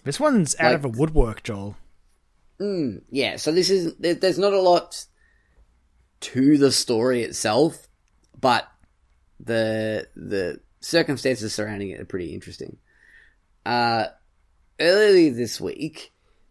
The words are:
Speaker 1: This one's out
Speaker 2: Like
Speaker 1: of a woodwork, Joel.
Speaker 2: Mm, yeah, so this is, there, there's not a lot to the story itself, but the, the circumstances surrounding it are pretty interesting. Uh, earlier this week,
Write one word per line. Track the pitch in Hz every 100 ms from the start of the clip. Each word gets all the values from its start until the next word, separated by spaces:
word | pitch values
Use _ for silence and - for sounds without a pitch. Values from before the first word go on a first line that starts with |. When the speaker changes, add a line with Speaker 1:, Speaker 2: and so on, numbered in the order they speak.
| -
Speaker 1:
This | 143
one's | 302 240 151 -
out | 160
Speaker 2:
Like | 160
Speaker 1:
of | 139
a |
woodwork, | 113 156 156 117 104
Joel. | - 101 101 - - _ _ _ _ _ _ -
Speaker 2:
Mm, | 202 185 131 85 -
yeah, | 131 113 -
so | 151
this | 170 175
is, | 190 165 -
there, | 165 170
there's | 185 170
not | 202
a | 196
lot | 185 175 - - - _ _ _ _ _ _ _ _ _ _ _
to | - 123 139 147
the | 135
story | - - 113 123 123
itself, | 113 - 110 113 160 - - _ _ _ _ -
but | 127 117 - _ _ _ _ _ _ -
the, | 113 113 110 110 110 107 - -
the | 95 98 87 - _ _
circumstances | - 170 156 131 131 117 107
surrounding | - 104 101 98
it | 78
are | -
pretty | 95 85
interesting. | 90 - - - - _ _ _ _ _ _ _ _ -
Uh, | 120 117 113 104 - _ _ _ _ _ -
earlier | 160 202 214 185 156
this | 117 117 -
week, | 92 - 156 - - _ _ _ _